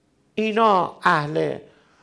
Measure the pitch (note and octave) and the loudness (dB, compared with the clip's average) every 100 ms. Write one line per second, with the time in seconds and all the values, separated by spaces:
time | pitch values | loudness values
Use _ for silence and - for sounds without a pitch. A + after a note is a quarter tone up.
0 | _ _ _ - A3 G#3+ A3+ F#3+ E3+ - | _ _ _ -4 -2 2 2 2 0 -2
1 | F3 E3 D3 D#3+ D#3 - - _ _ _ | 0 0 -2 -4 -4 -6 -14 _ _ _